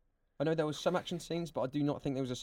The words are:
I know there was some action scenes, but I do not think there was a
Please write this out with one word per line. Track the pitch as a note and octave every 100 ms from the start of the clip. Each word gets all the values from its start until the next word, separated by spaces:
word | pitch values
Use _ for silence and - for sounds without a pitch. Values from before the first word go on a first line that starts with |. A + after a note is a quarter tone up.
| _ _ _ -
I |
know | D3 E3
there | D3+
was | C#3
some | F3 F3+
action | - E3+
scenes, | - E3+ E3
but | C3
I | C3
do | D3
not | C#3+ -
think | D3 C3
there |
was | B2+
a | B2